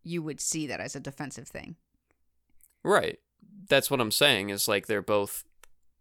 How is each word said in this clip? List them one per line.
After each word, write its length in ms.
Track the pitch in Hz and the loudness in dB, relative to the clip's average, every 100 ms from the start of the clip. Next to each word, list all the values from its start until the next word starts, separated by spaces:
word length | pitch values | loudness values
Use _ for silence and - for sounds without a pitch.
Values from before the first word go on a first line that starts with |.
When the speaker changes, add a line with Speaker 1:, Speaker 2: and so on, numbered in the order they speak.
Speaker 1:
you 180 | 170 170 | -8 -6
would 160 | 156 139 | -6 -6
see 280 | - 160 151 | -4 -4 -4
that 120 | 98 | -6
as 160 | 113 - | -6 -8
a 40 | |
defensive 460 | - - 143 - - | -12 -10 -12 -12 -16
thing. 280 | - - 165 _ _ _ _ _ _ _ - _ _ | -16 -16 -18 _ _ _ _ _ _ _ -20 _ _
Speaker 2:
Right. 360 | 165 190 90 - _ _ - - - | 2 2 2 -6 _ _ -20 -20 2
That's 220 | 139 - | 2 2
what 80 | 139 | 0
I'm 120 | 110 | 0
saying 380 | - 147 117 101 | 4 4 4 0
is, 180 | 98 - | -2 2
like, 200 | 101 - | 0 2
they're 140 | 104 | -2
both, 420 | 95 104 101 - - _ - - _ _ | 2 0 0 -6 -12 _ -20 -20 _ _